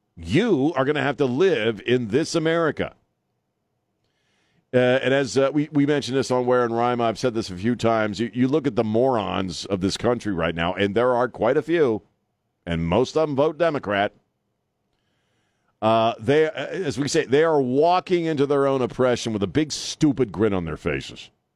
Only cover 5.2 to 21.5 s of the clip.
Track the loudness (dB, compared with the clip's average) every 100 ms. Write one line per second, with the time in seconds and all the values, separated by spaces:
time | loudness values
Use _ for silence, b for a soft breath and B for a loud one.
5.2 | 0 2 2 0 0 0 2 0 0 -2
6.2 | 0 0 2 2 2 0 0 0 -2 0
7.2 | -2 -2 -6 -4 -2 0 2 2 0 -2
8.2 | -4 0 0 0 0 -2 0 2 2 0
9.2 | -2 -2 -4 -8 -6 -2 -2 -2 -2 -2
10.2 | -4 -2 -2 -2 -2 -2 -2 0 0 0
11.2 | -2 -2 0 0 0 2 2 0 -8 _
12.2 | _ _ _ _ -6 -4 0 2 2 0
13.2 | 0 0 0 0 -2 -2 -2 -2 -2 -4
14.2 | _ _ _ _ _ _ _ _ _ _
15.2 | _ _ _ _ _ _ 2 2 2 0
16.2 | 0 2 2 -2 -8 -6 -6 -4 -2 0
17.2 | 2 4 4 2 2 2 2 2 0 0
18.2 | 0 0 0 2 2 0 -2 0 0 0
19.2 | -2 -2 -2 -2 -2 -4 -10 0 0 2
20.2 | -2 0 0 0 -4 -6 -4 -4 -6 -16
21.2 | -20 _ _